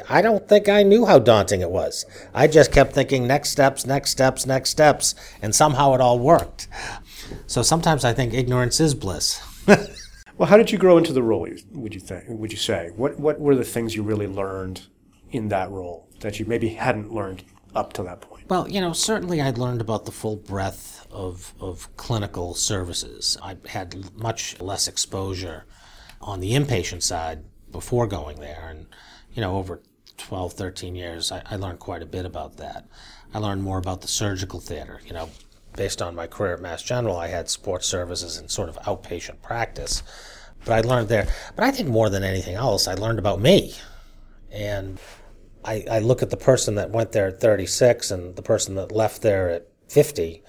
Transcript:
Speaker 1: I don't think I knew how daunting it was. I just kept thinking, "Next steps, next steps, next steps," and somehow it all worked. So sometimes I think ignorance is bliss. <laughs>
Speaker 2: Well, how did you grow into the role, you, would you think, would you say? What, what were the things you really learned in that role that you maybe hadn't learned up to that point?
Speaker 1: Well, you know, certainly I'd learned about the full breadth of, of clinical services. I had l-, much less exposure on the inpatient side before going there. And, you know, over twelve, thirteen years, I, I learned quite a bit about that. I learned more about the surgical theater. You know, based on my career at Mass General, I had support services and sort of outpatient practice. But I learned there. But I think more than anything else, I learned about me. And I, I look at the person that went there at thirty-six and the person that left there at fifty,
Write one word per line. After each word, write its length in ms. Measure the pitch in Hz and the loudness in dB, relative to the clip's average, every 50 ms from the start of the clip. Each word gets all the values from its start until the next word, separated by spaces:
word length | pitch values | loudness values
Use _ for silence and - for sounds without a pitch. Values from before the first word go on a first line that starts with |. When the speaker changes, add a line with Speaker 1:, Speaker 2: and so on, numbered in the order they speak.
| - - | -4 2
Speaker 1:
I 140 | 123 160 | 4 4
don't 260 | 190 226 214 196 - - | 6 6 4 2 4 6
think 220 | 208 208 202 202 | 6 6 8 6
I 120 | 202 208 | 6 6
knew 240 | 202 196 202 233 233 | 8 8 8 8 8
how 140 | 196 185 135 | 8 8 8
daunting 420 | 110 120 110 104 95 - 104 90 | 10 10 8 8 6 4 2 0
it 80 | 90 85 | 0 0
was. 360 | 92 90 78 73 - - - - - - - - - | 0 -2 -2 -2 -4 -8 -10 -12 -14 -18 -20 -8 2
I 140 | 107 143 156 | 4 4 8
just 240 | 151 160 135 - | 8 8 8 10
kept 220 | - 143 135 - - | 8 6 6 6 4
thinking, 340 | 143 131 - 139 131 123 120 | 0 0 2 0 0 2 2
"Next 220 | 139 143 - - | 2 2 0 -2
steps, 360 | - - 135 139 135 - - | 2 4 4 4 4 0 -2
next 260 | 123 135 139 - - | -2 -2 -2 0 -2
steps, 340 | - - 131 131 131 - - | 0 2 2 2 2 0 -2
next 240 | 131 131 131 - - | -2 0 0 0 -2
steps," 440 | - - 151 147 135 - - - - - - - - - | 2 6 6 6 6 4 0 -2 -4 -4 -10 -18 -14 -8
and 120 | 104 110 104 | -4 -2 2
somehow 400 | - 156 151 135 131 143 139 131 | 4 4 4 4 4 4 4 6
it 60 | 127 | 6
all 180 | 131 123 120 120 | 6 4 4 4
worked. 520 | 120 147 170 139 92 - - - - - - - - - - - - - - - - - - - - | 6 6 6 6 4 0 -6 -14 -16 -14 -12 -12 -12 -10 -12 -12 -16 -18 -18 -18 -16 -14 -14 -14 -12
So 160 | - - 127 | -4 -2 0
sometimes 440 | 113 - 156 165 165 170 156 131 131 | 2 2 2 4 4 2 2 4 2
I 80 | 120 113 | 2 2
think 200 | - 131 117 110 | 2 0 0 0
ignorance 460 | 131 127 120 123 123 123 120 - - | 0 0 2 2 2 2 2 2 2
is 160 | 160 156 131 | 2 2 2
bliss. 460 | - - 95 82 73 - - - - - - - - - - | 0 -2 -6 -4 -2 -2 -2 -2 -4 -8 -14 -16 -2 6 6
<laughs> 100 | 202 - - - - - - - - - - - - - | 6 6 6 0 -12 -16 -18 -18 -20 -20 -20 -20 -2 -2
Speaker 2:
Well, 100 | 175 147 | 4 8
how 100 | 196 214 | 8 8
did 140 | 226 - | 8 6
you 60 | 226 180 | 2 4
grow 220 | 190 185 175 165 | 6 8 8 8
into 140 | 160 - 135 | 8 4 2
the 100 | 131 120 | 0 2
role, 240 | 113 107 92 85 92 | 2 2 0 -2 -4
you, 100 | - - - - | -10 -14 -16 -16
would 240 | - - 113 107 98 | -12 -10 -10 -10 -10
you 40 | 95 | -12
think, 260 | - - 95 87 90 123 | -12 -12 -12 -12 -10 -12
would 240 | 117 110 107 101 | -10 -8 -8 -8
you 80 | 95 - | -6 -6
say? 320 | - - 104 87 85 85 87 | -2 -2 -2 -2 -4 -6 -6
What, 240 | 104 127 143 139 - | -4 -4 -4 -4 0
what 200 | 143 151 147 - | 0 0 0 2
were 160 | 151 143 139 | 2 2 4
the 80 | 123 117 | 4 2
things 320 | - - 123 117 113 104 | 0 -2 -2 -2 -2 -2
you 80 | 107 104 | -4 -2
really 240 | 104 110 104 104 95 | -2 -2 -2 -2 -4
learned 580 | 95 101 98 98 95 95 95 95 92 - - - _ _ _ _ _ _ _ - | -4 -4 -4 -4 -4 -6 -6 -8 -8 -10 -14 -18 _ _ _ _ _ _ _ -8
in 160 | - 123 107 104 | -6 -6 -2 -2
that 240 | 101 95 95 95 | 0 -2 -2 -2
role 360 | 98 95 90 87 87 - - _ - - | -6 -8 -10 -10 -12 -14 -16 _ -20 -10
that 200 | - 107 104 - | -8 -8 -6 -6
you 60 | 107 | -4
maybe 240 | 107 117 117 - - | -2 -2 0 0 -2
hadn't 420 | 113 - - 131 117 107 104 104 | -4 -2 -2 -2 -2 -2 -6 -8
learned 320 | 117 107 98 95 92 90 - _ _ _ _ _ - | -6 -6 -6 -6 -8 -12 -16 _ _ _ _ _ -6
up 200 | - 101 - - | -6 -6 -6 -6
to 100 | - 95 | -8 -10
that 180 | 87 90 - | -10 -10 -14
point? 260 | - - - - - - | -18 -20 -20 -20 -8 -4
Speaker 1:
Well, 220 | 190 180 - - | -4 -2 -2 -2
you 100 | 185 202 | -4 -2
know, 140 | 185 170 170 | -2 -2 -2
certainly 480 | - - - 220 202 180 175 175 151 | -2 -2 0 -2 -2 -2 -2 -2 0
I'd 160 | 135 135 120 120 | 0 0 -2 -2
learned 240 | 127 123 123 117 | -2 -2 -2 -4
about 240 | 110 110 110 104 - | -4 -4 -4 -4 -4
the 60 | 113 | -8
full 240 | - - - 110 107 | -10 -8 -6 -6 -6
breadth 720 | 98 - - 98 98 95 98 - - - - - - - - | -6 -8 -8 -6 -4 -4 -4 -6 -8 -12 -14 -16 -18 -20 -18
of, 460 | - 104 92 90 90 92 - - - - | -12 -10 -10 -10 -10 -12 -14 -18 -16 -12
of 360 | 98 92 87 - - - - - | -12 -12 -10 -12 -14 -18 -16 -16
clinical 560 | - - 120 107 101 98 - 98 87 87 85 | -6 -4 -4 -2 -2 -4 -6 -8 -8 -8 -6
services. 800 | - - - 107 95 90 87 80 - - 60 60 - - - - - | -4 -4 -2 -2 -4 -4 -6 -6 -8 -10 -10 -12 -8 -6 -6 -4 -6
I 160 | - - - 82 - - | -8 -12 -14 -16 -16 -12
had 280 | - 104 92 87 90 | -10 -10 -10 -10 -12
l-, 80 | 95 98 98 - | -14 -16 -16 -12
much 460 | - 110 113 107 - - - - - | -6 -6 -6 -4 -4 -8 -10 -10 -10
less 260 | 90 95 98 - - - | -8 -8 -4 -4 -4 -4
exposure 800 | - - - - - 98 95 95 95 92 95 85 80 78 - - - - - - - - - - - - | -2 -4 -6 -4 -4 -6 -4 -4 -6 -6 -8 -10 -10 -12 -16 -20 -20 -20 -20 -20 -20 -20 -20 -20 -20 -16
on 180 | - 104 98 92 | -12 -10 -8 -6
the 120 | 90 104 | -4 0
inpatient 500 | 120 143 143 - 123 90 85 - 92 82 | 0 0 2 2 0 -2 -2 -4 -6 -6
side 420 | - - 90 82 82 80 78 78 - - - - - - | -4 -4 -4 -4 -4 -6 -8 -10 -14 -18 -20 -20 -20 -16
before 340 | - 85 - - 123 120 120 | -14 -14 -8 -4 -2 -2 0
going 340 | 101 101 78 73 76 73 76 | -2 -2 -6 -8 -10 -12 -14
there. 280 | 73 73 85 82 80 80 | -14 -14 -14 -14 -14 -16
And, 160 | 80 80 85 - - - - - - - - _ - | -16 -16 -18 -20 -20 -20 -20 -20 -20 -20 -20 _ -6
you 80 | 123 | -4
know, 160 | 107 92 92 98 | -4 -2 -2 -4
over 240 | 92 90 85 - - _ _ _ _ - _ - | -4 -6 -10 -12 -14 _ _ _ _ -20 _ -20
twelve, 360 | - - 107 92 90 87 - | -14 -10 -8 -6 -6 -8 -8
thirteen 400 | - 98 90 90 - - 90 90 | -8 -8 -8 -8 -10 -12 -10 -10
years, 380 | 90 87 85 82 82 80 - | -10 -10 -10 -10 -8 -8 -6
I, 100 | 98 90 - - | -8 -8 -10 -10
I 80 | 110 | -8
learned 240 | 95 98 92 87 - | -8 -6 -8 -10 -10
quite 240 | - - 90 82 82 | -10 -12 -10 -10 -10
a 40 | 78 | -10
bit 180 | - 92 90 | -8 -8 -8
about 320 | 90 82 82 73 71 - - | -8 -8 -10 -12 -12 -14 -14
that. 300 | 76 69 - - - - - - - - - - - - - | -14 -14 -12 -14 -16 -18 -20 -20 -20 -20 -20 -20 -20 -12 -8
I 60 | 107 | -6
learned 240 | 107 101 98 98 98 | -4 -4 -4 -4 -4
more 160 | 95 95 92 | -4 -4 -4
about 220 | 90 95 92 90 | -4 -4 -6 -6
the 60 | - - | -6 -6
surgical 520 | - - 107 101 98 90 95 90 - - | -4 -2 -2 -2 -2 -4 -6 -8 -10 -12
theater. 420 | - - 85 73 71 - - - - | -12 -12 -12 -12 -12 -14 -16 -18 -16
You 80 | - 82 | -14 -12
know, 160 | 80 82 78 - - - _ _ _ _ - - | -12 -12 -12 -14 -20 -20 _ _ _ _ -18 -8
based 260 | - 101 90 - - | -6 -6 -4 -4 -6
on 140 | 98 87 85 | -6 -8 -6
my 100 | 85 85 | -8 -10
career 280 | - - - 107 92 87 | -12 -6 -4 -4 -4 -4
at 80 | 82 | -6
Mass 200 | 95 87 82 - | -8 -10 -10 -10
General, 360 | - - 123 123 120 107 90 85 | -6 -4 -4 -2 0 -2 -2 -2
I 100 | 85 82 | -4 -4
had 220 | 92 87 82 - | -6 -6 -4 -6
support 340 | - - - 104 90 87 - | -8 -6 -6 -6 -6 -4 -4
services 540 | - - 90 87 87 90 87 92 85 76 78 | -4 -4 -4 -4 -6 -6 -8 -8 -8 -10 -12
and 120 | - - | -10 -8
sort 200 | - - 95 80 | -6 -6 -6 -6
of 80 | - - | -8 -8
outpatient 640 | - 104 98 - - - 90 85 - - - - - | -6 -6 -6 -6 -6 -10 -10 -10 -10 -12 -16 -18 -12
practice. 580 | - 117 117 113 - - 143 - - - - - - - - - - - - - - - - - | -10 -6 -6 -6 -6 -6 -10 -6 -6 -6 -6 -6 -10 -16 -20 -20 -20 -20 -20 -20 -20 -20 -14 -2
But 80 | - 113 | 0 2
I 80 | 113 | 2
learned 280 | 110 120 127 123 110 101 | 4 4 2 2 2 2
there. 180 | 117 104 95 - - - - - - | 2 2 2 0 -2 -4 -6 -10 -4
But 100 | - 214 | 0 0
I 60 | 269 | 0
think 160 | 277 - 202 139 | 0 0 -2 0
more 220 | 110 110 110 107 | 2 4 4 4
than 140 | 98 95 98 | 2 0 -2
anything 320 | 95 95 92 90 101 90 | -2 -2 -2 -4 -6 -6
else, 320 | 104 131 127 101 95 - - | -2 0 0 2 2 0 -2
I 80 | 92 | -2
learned 240 | 101 107 113 113 107 | -2 -2 -2 -2 0
about 200 | 95 101 92 90 | 0 0 0 2
me. 360 | 107 156 202 151 104 - - - - - - - - - - - - - - - - - | 4 6 6 6 4 2 -6 -14 -18 -18 -20 -20 -20 -20 -20 -20 -20 -20 -20 -20 -20 -16
And 460 | 107 104 104 104 104 98 95 95 95 - - - - - - - - - - - - - - | -12 -8 -6 -6 -4 -6 -6 -8 -12 -14 -16 -20 -20 -20 -20 -20 -20 -20 -20 -20 -20 -14 -8
I, 220 | 107 110 107 - - | -6 -6 -6 -4 -2
I 80 | 113 113 | -2 0
look 240 | 107 117 127 - 135 | 2 2 2 2 0
at 80 | - | -2
the 60 | - - | -4 0
person 380 | - 135 131 127 - - 104 | 4 4 4 4 4 0 -2
that 140 | 101 92 85 | -2 -2 -2
went 220 | 98 117 113 - | -2 -2 -2 0
there 160 | - 110 98 95 | 0 0 0 0
at 120 | 92 - | 0 2
thirty-six 720 | - 113 104 98 92 - - - 131 123 120 - - - | 2 2 4 2 0 -4 0 4 4 4 4 4 0 -4
and 260 | 98 90 87 90 90 | -6 -6 -8 -10 -12
the 60 | - | -12
person 320 | - - 113 101 - - 95 | -2 0 0 0 0 -2 -4
that 160 | 95 90 - | -6 -8 -4
left 300 | - 110 110 104 - - | -2 0 0 0 0 0
there 300 | - 110 98 95 92 87 | 0 2 2 2 2 0
at 160 | 85 85 - - _ _ _ _ | -2 -4 -6 -12 _ _ _ _
fifty, 540 | - 147 143 - - - 82 82 82 - - | 4 4 4 4 2 -2 -4 -4 -6 -12 -20